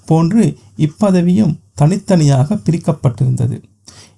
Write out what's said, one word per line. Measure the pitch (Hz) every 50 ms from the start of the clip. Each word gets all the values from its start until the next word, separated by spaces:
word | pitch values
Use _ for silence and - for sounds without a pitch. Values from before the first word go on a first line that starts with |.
| _
போன்று | - 160 165 165 165 214 233 196 147 147 - _ _ _
இப்பதவியும் | - 156 156 - - 214 196 185 180 170 180 180 214 214 156 156 - _ _ _
தனித்தனியாக | - 147 156 196 208 - - 190 170 151 139 139 127 143 151 214
பிரிக்கப்பட்டிருந்தது. | 208 - 170 160 - - - 151 - - 135 - - 135 127 127 123 123 123 113 - - _ _ _ _ - - - - _ _